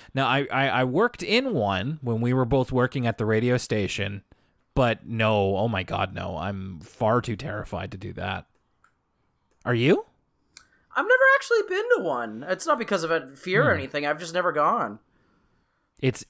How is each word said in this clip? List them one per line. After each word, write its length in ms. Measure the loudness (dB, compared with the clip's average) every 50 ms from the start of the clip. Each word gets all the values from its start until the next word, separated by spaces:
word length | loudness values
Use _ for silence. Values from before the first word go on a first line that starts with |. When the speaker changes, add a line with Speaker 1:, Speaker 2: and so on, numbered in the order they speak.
| -14 -6 -2
Speaker 1:
Now, 160 | 0 0 2
I, 180 | 2 0 0 0
I, 180 | 0 0 2 2
I 140 | 2 2 2
worked 380 | 2 2 2 2 0 0 -4 -2
in 300 | 0 2 2 2 0 0
one 460 | 0 0 0 0 0 -2 -4 -6 -6
when 200 | -4 -2 -2 0
we 100 | 0 2 2
were 120 | 2 2
both 260 | 2 2 0 2 2
working 340 | 0 0 0 0 0 -2 -2
at 120 | -2 -2
the 80 | 0 0
radio 320 | 2 2 2 2 2 0
station, 680 | 0 0 -2 -2 -2 -2 -2 -2 -4 -6 -6 -8 -10 -14 _ _ _ _ _ _ _ _ _ 0
but 300 | 2 2 2 0 -2 -6
no, 520 | -6 -2 2 2 4 4 4 2 2 2
oh 100 | 0 0
my 160 | 0 0 -2 -4
God, 300 | -4 -2 -2 -2 -4 -4
no. 240 | -6 -8 -6 -6
I'm 420 | -6 -6 -6 -6 -8 -10 -12 -12 -14
far 400 | -16 -14 -6 -2 0 2 2 2
too 160 | 0 -2 -6
terrified 560 | -6 -6 -8 -8 -8 -8 -8 -8 -8 -8 -8
to 60 | -10
do 160 | -12 -12 -12 -10
that. 320 | -8 -8 -6 -6 -8 -10 _ _ _ _ _ _ _ _ _ _ _ _ _ _ _ _ _ _ _ _ _ _ _ -4
Are 100 | -2 0
you? 300 | 2 4 4 4 4 0 _ _ _ _ _ _ _ _ _ -20 -20 _ _ _ _ _ -8 -4
Speaker 2:
I've 100 | -2 2
never 180 | 4 4 6 6 6 6
actually 260 | 4 2 2 0 0 0
been 180 | 0 -2 -2 2 2 2
to 60 | 2 2
one. 420 | -2 -2 -2 -4 -6 -8 -8 -4
It's 180 | -4 -4 -2 0
not 140 | 0 0 0
because 240 | 0 -2 -2 -2 0
of 80 | 0
a 160 | -2 -2 -2 -6 -16
fear 280 | -10 -4 0 2 4 4
or 100 | 4 2
Speaker 1:
Hmm. 60 | 0
Speaker 2:
anything. 260 | -2 -4 -6 -4 -2
I've 140 | -2 -4 -4
just 140 | -6 -4 -2
never 200 | -2 0 0 0
gone. 460 | 2 2 2 2 0 -2 -4 -8 -12 _ _ _ _ _ _ _ _ _ _ _ _ _ _ _ _ _ _ _ -4
Speaker 1:
It's 220 | -2 -2 -2 -2 -6